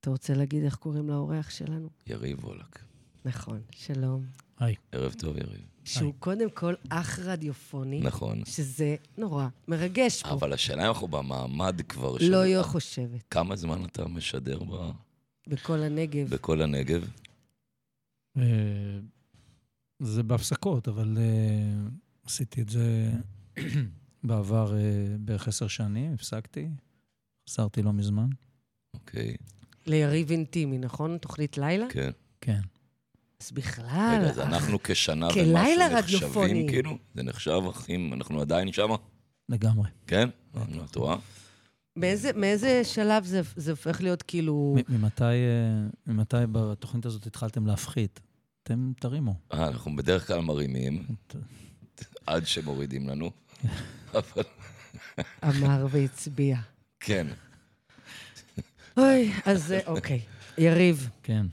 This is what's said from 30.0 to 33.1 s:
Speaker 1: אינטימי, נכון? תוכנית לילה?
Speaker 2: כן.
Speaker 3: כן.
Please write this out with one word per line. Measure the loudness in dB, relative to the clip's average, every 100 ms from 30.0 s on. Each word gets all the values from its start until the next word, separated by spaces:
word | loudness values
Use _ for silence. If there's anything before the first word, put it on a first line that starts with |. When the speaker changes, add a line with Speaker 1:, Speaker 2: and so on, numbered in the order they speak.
| 4 2 2
Speaker 1:
אינטימי, | -2 -2 -2 -2 -2
נכון? | -4 -4 -4 -4
תוכנית | -8 -4 -4 -2
לילה? | 0 0 -2
Speaker 2:
כן. | -2 -4 -6 _ _
Speaker 3:
כן. | -2 0 -2 _ _ _ _